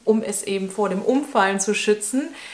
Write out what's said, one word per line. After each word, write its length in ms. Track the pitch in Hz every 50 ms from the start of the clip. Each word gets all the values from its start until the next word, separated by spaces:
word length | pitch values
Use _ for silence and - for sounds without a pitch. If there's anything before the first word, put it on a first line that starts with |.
um 200 | - 220 220 220 -
es 180 | 202 202 -
eben 260 | - 196 196 190 190 190
vor 200 | - 220 202 190
dem 140 | 185 196
Umfallen 580 | - 240 254 285 294 - - 220 190 190 196 196
zu 120 | - 214
schützen, 500 | 208 - - 214 208 208 - - 254 269 302 330 - - - -